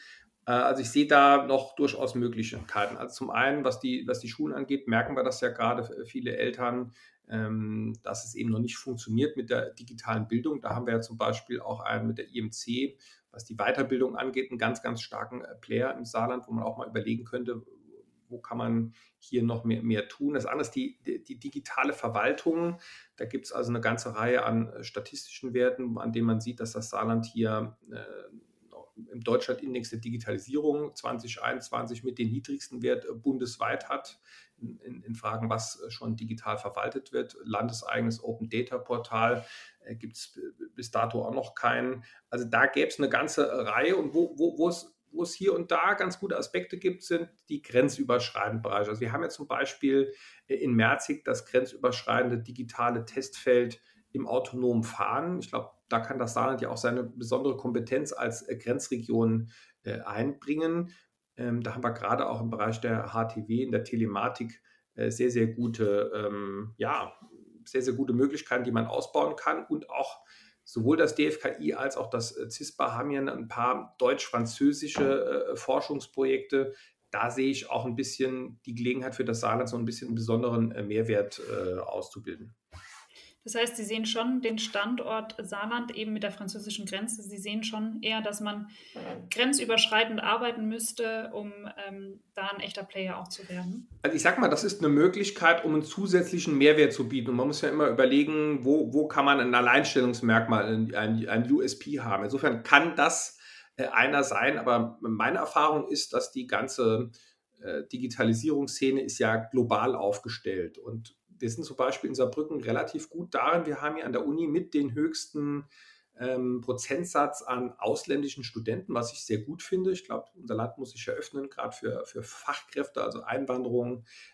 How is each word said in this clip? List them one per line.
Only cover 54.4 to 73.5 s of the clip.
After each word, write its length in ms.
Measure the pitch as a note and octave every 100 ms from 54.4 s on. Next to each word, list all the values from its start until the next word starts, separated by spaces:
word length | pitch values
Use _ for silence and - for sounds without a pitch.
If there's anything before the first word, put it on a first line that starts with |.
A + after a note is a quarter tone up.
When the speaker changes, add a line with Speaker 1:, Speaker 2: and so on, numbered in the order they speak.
| B2+ B2 B2 A#2
Speaker 1:
Fahren. 560 | A2+ - G2+ B2 E3+ F3+
Ich 100 | -
glaub, 260 | B2 - - _
da 100 | A#2
kann 180 | - C3
das 160 | A#2
Saarland 280 | A#2 B2 B2+
ja 80 | -
auch 80 | -
seine 260 | A#2+ B2
besondere 540 | B2 B2 A2+ B2+ C#3 C3
Kompetenz 560 | B2+ A#2+ A#2 C3+ D3+
als, 280 | - A#2+ A2+
äh, 120 | - A2+
Grenzregion, 960 | - C3 - B2 A#2 A2+ A2+ A2+ A2+ - - _
äh, 160 | - A2+
einbringen. 920 | - G#2 C3 C#3 C3+ D3+ E3 E3+ F3 - _ _ _ -
Ähm, 240 | B2 A#2+
da 140 | A#2 A#2
haben 80 |
wir 80 | A#2+
gerade 380 | A2+ G#2 B2 B2
auch 100 | A#2
im 100 | A2+
Bereich 300 | A2+ G#2+ A2+
der 340 | A#2+ A2 G#2
H 120 | A2+ A2+
T 220 | A2+ G#2+
W, 120 | A#2
in 100 | C3
der 120 | A2+
Telematik, 800 | A2+ A#2 A2 G2 B2 - A#2 - _ _ _ -
äh, 160 | A2+
sehr, 180 | A2+ B2
sehr 180 | A#2 A2+
gute, 640 | A2+ A#2+ A2+ G#2 G2+ G2+ G#2+
ähm, 580 | G#2 G2+ G2+ G2 A2 A2+
ja, 360 | A#2 D3 E3+ - - - - - -
sehr, 160 | C3
sehr 120 | B2+
gute 200 | B2 C3
Möglichkeiten, 500 | A#2+ C#3 D3 - B2
die 80 | B2
man 160 | A2+ A2+
ausbauen 480 | A#2+ - D3 D3 D3+
kann. 300 | D#3 D#3 -
Und 240 | D#3 -
auch 320 | - - - - - - _
sowohl 320 | - A#2+ A2+ D#3
das 180 | D3+
D 140 | D#3 D3+
F 140 | D3+
K 180 | C3 -
I 140 | D3+
als 240 | - C3+ -
auch 120 | -
das, 260 | A#2+ A2+ -
äh, 120 | -
cispa 440 | - D3 - C3
haben 180 | A#2 C#3+
ja 100 | C#3
ein 280 | C#3 B2
paar 460 | A2+